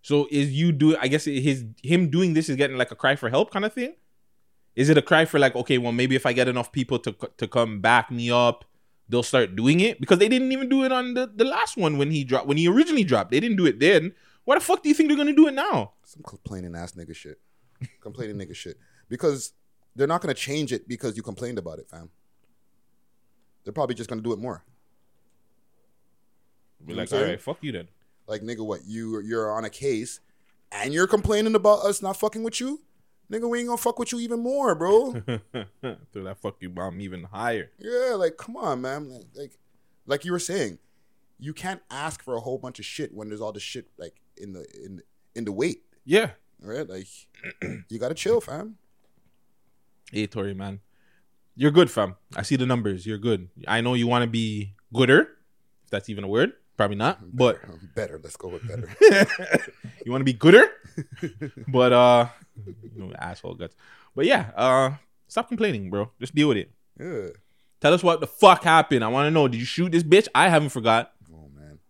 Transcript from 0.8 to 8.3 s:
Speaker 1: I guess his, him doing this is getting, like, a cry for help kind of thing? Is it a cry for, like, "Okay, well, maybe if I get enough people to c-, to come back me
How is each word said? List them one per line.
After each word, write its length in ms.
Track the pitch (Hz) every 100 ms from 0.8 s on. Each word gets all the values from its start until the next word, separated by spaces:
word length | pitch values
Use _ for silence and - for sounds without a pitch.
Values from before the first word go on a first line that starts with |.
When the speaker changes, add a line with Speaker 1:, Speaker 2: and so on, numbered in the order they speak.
| 151 160
Speaker 1:
I 100 | 131
guess 160 | 147
his, 400 | 151 139 143 135 113 110
him 280 | 131 175 170
doing 240 | 165 185
this 140 | 160 156
is 80 | 135
getting, 200 | 143 127
like, 140 | 123
a 40 | -
cry 200 | 135 139
for 120 | 117
help 220 | 131 -
kind 140 | 196
of 80 | 214
thing? 220 | 254 254 - _ _ _ _ _ _ _
Is 140 | - 143
it 80 | 147
a 40 |
cry 220 | - 160
for, 140 | 160 151
like, 180 | 135 123
"Okay, 220 | 120 131
well, 120 | 120
maybe 240 | 117 127 131
if 100 | 131
I 80 |
get 140 | 123 123
enough 220 | 123 120
people 280 | - 123 123
to 180 | - 101
c-, 100 | - -
to 100 | 113
come 320 | 123 113 107
back 300 | 110 120 110
me 200 | 123 120